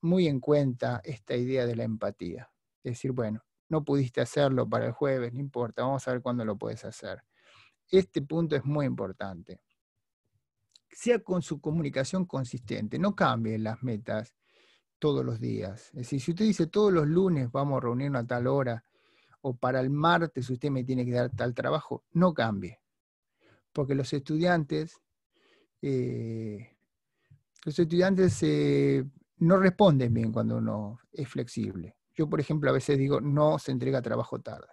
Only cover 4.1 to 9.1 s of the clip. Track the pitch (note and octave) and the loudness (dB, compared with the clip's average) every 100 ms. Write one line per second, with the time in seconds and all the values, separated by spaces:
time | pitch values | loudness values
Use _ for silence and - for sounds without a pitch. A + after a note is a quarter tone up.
4.1 | - A#2+ - C#3 B2+ A2+ A#2 A#2 A#2 C#3+ | -2 -2 2 2 2 0 0 -2 -2 0
5.1 | C3 A#2+ A#2+ C#3+ A#2+ A#2 - B2+ C3+ B2+ | 0 -2 -6 -8 -4 -6 -2 -2 -2 -4
6.1 | B2+ B2 B2 A2 G2+ A2 A2 G2+ - G2+ | -4 -2 -4 -2 -4 -6 -8 -12 -12 -12
7.1 | F#2 _ _ _ - _ _ - F#3+ F#3 | -12 _ _ _ -20 _ _ 2 2 2
8.1 | D#3+ C#3 D#3+ E3 C#3+ C3+ D3 C3+ B2 F#2+ | -2 -4 -2 0 0 0 0 0 -2 -6